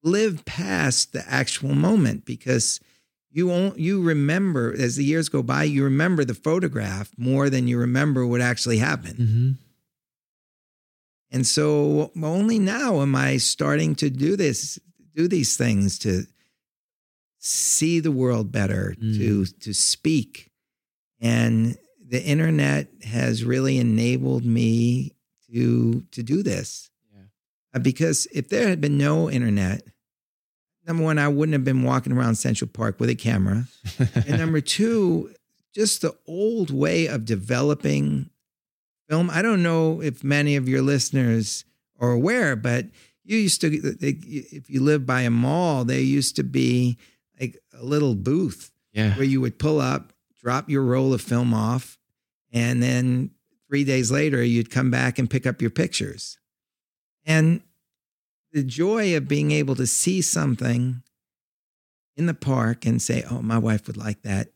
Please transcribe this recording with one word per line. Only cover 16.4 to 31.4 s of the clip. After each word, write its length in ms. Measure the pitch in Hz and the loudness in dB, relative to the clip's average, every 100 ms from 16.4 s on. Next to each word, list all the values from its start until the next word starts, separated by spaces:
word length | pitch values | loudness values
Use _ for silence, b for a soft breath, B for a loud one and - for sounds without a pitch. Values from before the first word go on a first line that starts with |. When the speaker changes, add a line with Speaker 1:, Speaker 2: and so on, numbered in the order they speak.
| _ _ _ _ _ _ _ _ _ _ | _ _ _ _ _ _ _ _ _ _
Speaker 1:
see 600 | - - - - 160 170 | -6 -4 0 0 2 2
the 120 | 160 | 0
world 400 | 131 127 117 107 | 0 2 0 -2
better, 440 | 113 98 104 98 92 | 0 0 0 -4 -4
Speaker 2:
Mm. 160 | 110 107 | -2 0
Speaker 1:
to, 280 | 107 101 92 | 2 2 0
to 280 | - - | -6 -8
speak. 800 | 98 - - 156 156 107 - - _ _ _ _ _ _ _ | -2 -2 0 0 0 -2 -12 -20 _ _ _ _ _ _ _
And 580 | 117 117 117 113 113 - _ _ 131 | 0 2 2 2 0 -2 _ _ -6
the 160 | 123 | -4
internet 640 | - 147 160 156 143 143 143 - | 0 0 2 2 2 0 -4 -12
has 400 | 107 117 127 113 | -6 -2 0 0
really 340 | 117 127 135 131 | 0 0 2 2
enabled 680 | 120 110 117 127 131 131 120 | 2 2 2 0 0 -2 0
me 680 | 117 117 113 117 127 135 _ _ _ _ | 2 2 2 2 0 -4 _ _ _ _
to, 500 | 117 123 120 117 117 - | -2 0 2 2 0 -6
to 120 | - | -12
do 180 | 117 160 | -4 -2
this. 460 | 196 92 - - - _ _ | -2 -4 -8 -14 -18 _ _
Speaker 2:
Yeah. 100 | 98 95 _ _ _ _ | -20 -20 _ _ _ _
Speaker 1:
Uh, 60 | 131 | -2
because 460 | 127 127 165 147 - | 0 2 0 0 -4
if 140 | - 127 | -6 -4
there 200 | 208 233 | 0 0
had 100 | 180 | 0
been 180 | 147 143 | 0 2
no 320 | 143 156 165 | 2 2 0
internet, 520 | 135 120 101 92 98 - _ _ _ _ _ _ _ _ _ 165 | 0 0 2 0 -2 -8 _ _ _ _ _ _ _ _ _ -4
number 180 | 165 | -2
one, 140 | 160 151 | 0 2
I 80 | 147 | 2
wouldn't 260 | 143 | 2